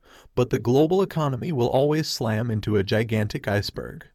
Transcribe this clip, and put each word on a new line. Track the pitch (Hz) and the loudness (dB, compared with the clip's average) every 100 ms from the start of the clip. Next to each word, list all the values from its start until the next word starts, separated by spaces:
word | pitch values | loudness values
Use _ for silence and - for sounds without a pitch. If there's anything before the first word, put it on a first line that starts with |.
| _ - - | _ -20 -6
but | - 123 | -2 0
the | 127 | 0
global | 113 131 156 185 | 2 4 4 2
economy | 190 - 147 127 156 | 0 0 -2 -2 -4
will | 147 120 | 0 2
always | 131 147 156 151 | 2 2 2 -2
slam | - 113 110 120 | -4 -2 0 0
into | 107 104 107 | -2 0 0
a | |
gigantic | 98 104 113 110 107 - - | 2 0 0 0 -2 -4 -2
iceberg. | 101 104 - 60 - - | -2 -2 -8 -12 -14 -18